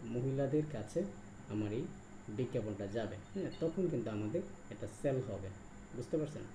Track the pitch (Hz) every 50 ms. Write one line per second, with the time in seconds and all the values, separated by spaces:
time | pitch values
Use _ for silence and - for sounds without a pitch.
0 | - 110 113 123 123 135 135 135 139 131 135 151 151 - - 113 104 - - -
1 | 107 - - - - - - - - - 107 104 107 104 104 120 165 196 - -
2 | - - - - - - 104 101 127 120 - 123 107 107 104 95 104 98 98 117
3 | 110 98 - - - - - 196 185 143 - - 160 165 165 196 185 175 156 127
4 | 110 113 110 104 107 104 - 175 190 - - - - - 110 - - 101 - -
5 | - 147 131 131 127 - 101 95 95 95 98 - - - - - - - - 120
6 | 120 - - 160 151 151 - - 107 -